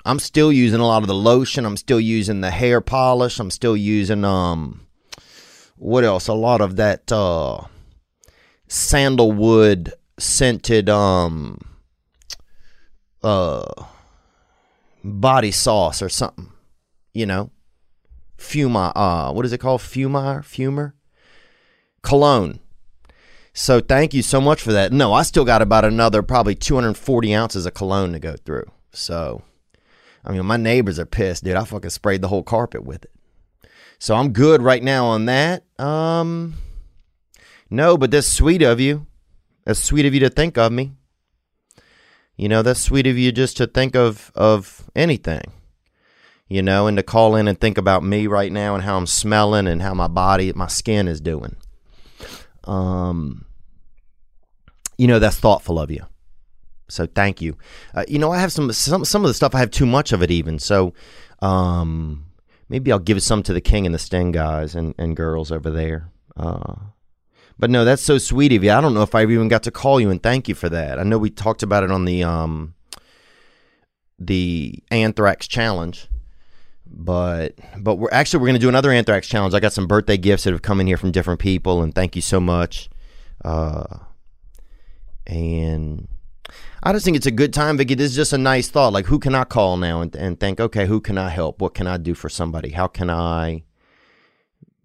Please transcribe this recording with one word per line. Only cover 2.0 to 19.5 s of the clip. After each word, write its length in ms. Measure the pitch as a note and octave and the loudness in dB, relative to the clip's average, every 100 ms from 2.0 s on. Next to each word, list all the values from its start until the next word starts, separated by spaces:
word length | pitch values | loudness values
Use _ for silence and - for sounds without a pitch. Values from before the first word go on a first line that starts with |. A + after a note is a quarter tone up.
using 400 | A2 A2+ G2+ G2+ | 0 -2 -2 -4
the 100 | F#2 | -4
hair 300 | F2 B2 A#2+ | -2 2 2
polish. 580 | - C3 B2+ B2+ B2 - | 0 0 2 2 0 -2
I'm 120 | G2+ | -8
still 260 | - B2 G#2+ | -4 -2 0
using, 480 | G2+ G#2+ G2 G#2 | 0 0 0 0
um, 640 | G2+ F#2+ F2 E2 D2 - - _ _ - _ - - _ _ _ | 0 0 0 -2 -6 -12 -20 _ _ -20 _ -20 -20 _ _ _
what 260 | A2 B2 | -2 2
else? 260 | A#2+ F#2+ - | 2 2 -2
A 60 | |
lot 280 | A2 A2+ A#2+ | -2 2 2
of 140 | G2+ F#2 | 2 0
that, 360 | G#2 F#2 - | 0 0 -2
uh, 480 | A2 F#2+ E2+ C#2 G1+ - - - _ _ _ _ _ _ _ - | -2 0 -2 -4 -8 -12 -20 -20 _ _ _ _ _ _ _ -10
sandalwood 1200 | - - D3 C#3 B2+ A2+ G#2 A2 A2+ G#2+ G2 E2 - _ - | -6 0 2 4 4 4 4 4 6 6 4 -2 -14 _ -10
scented, 680 | - - C3 G#2+ - A2+ G2+ | -4 0 0 0 0 2 4
um, 720 | G#2 G2+ F#2 E2+ D#2+ C2+ G1+ - - _ _ _ _ - - - - - - - - _ _ | 4 4 2 0 -4 -10 -12 -18 -20 _ _ _ _ -20 -20 -20 -20 -20 -20 -20 -20 _ _
uh, 420 | G#2+ G2 F2 B1+ G1+ - - - _ _ _ _ _ _ _ _ _ _ G2 | -2 0 -2 -4 -8 -14 -20 -20 _ _ _ _ _ _ _ _ _ _ -12
body 440 | G2+ G#2+ C3 A2 | -2 2 2 2
sauce 520 | F#2+ - G#2+ E2+ - | 0 0 2 0 -2
or 60 | F#2+ | -6
something, 440 | - B2 - - - _ _ _ _ _ | -4 -6 -8 -20 -20 _ _ _ _ _
you 120 | G#2 G#2+ | -6 -4
know? 240 | F#2+ A2+ _ _ _ _ _ _ - - - | -4 -6 _ _ _ _ _ _ -20 -20 -20
Fuma-, 560 | - D3 C3+ A2+ F2+ | -8 -2 0 0 0
uh, 380 | - G2 E2+ C2+ | 0 0 0 -4
what 140 | D#2 | -4
is 60 | B2 | -4